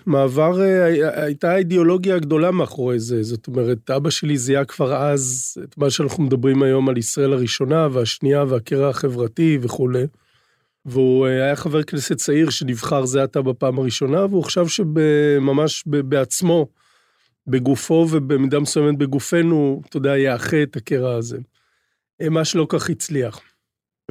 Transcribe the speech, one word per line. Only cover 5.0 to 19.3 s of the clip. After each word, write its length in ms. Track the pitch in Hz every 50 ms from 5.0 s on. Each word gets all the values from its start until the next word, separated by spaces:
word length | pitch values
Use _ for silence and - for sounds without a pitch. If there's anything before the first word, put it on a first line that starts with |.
| 139 147 143 139 131 127 123 131 - - - - -
את 140 | - - -
מה 120 | 143 139
שאנחנו 340 | 127 - 156 135 - - 156
מדברים 400 | 135 131 127 117 135 135 135 139
היום 260 | 131 135 135 131 135
על 80 | 131 120
ישראל 360 | 110 - - 151 139 135 139
הראשונה 540 | 127 123 113 - - 139 131 151 165 160 147
והשנייה 520 | 131 127 117 107 - - - 135 139 143 143 135
והקרע 420 | 131 117 107 - 147 135 139 143
החברתי 680 | 127 - - 139 123 120 120 113 - - 170 165 151 139
וכולי, 420 | 120 117 - - 131 123 123 123 127 147 _ _ _ _ _ _ _ _ _ _ _ _ _ _ -
והוא, 420 | 135 123 135 131 131 127 131 135 131
אה, 40 |
היה 240 | 131 131 131 139 143
חבר 280 | - - 175 147 156 151
כנסת 340 | - - 147 131 - 110 -
צעיר 320 | - - 143 151 165 151
שנבחר 560 | 127 - 156 127 123 113 - - 160 139 131
זה 180 | 127 127 139 135
עתה 180 | 131 - 143
בפעם 380 | 135 131 127 - - 131 131 135
הראשונה, 460 | 135 127 117 - 143 131 143 180 196
והוא 180 | 202 202 185 147
חשב 240 | - - 185 175 165
שממש 1160 | - - 202 160 151 160 156 151 151 147 147 147 143 143 135 139 139 143 151 156 - - - 156
ב-, 220 | 147 147 135 131
בעצמו, 580 | 143 139 131 - - - 185 170 165 170 151 - _ _ _ _ _ _ _ _ _ _ _ _ _ _ - -
בגופו 600 | 127 131 123 131 139 - - - 165 160 165 165
ובמידה 480 | 160 160 139 131 147 135 135 135 139 147
מסוימת 380 | 147 143 - 160 147 147 147 139
בגופנו, 840 | 143 135 135 147 - -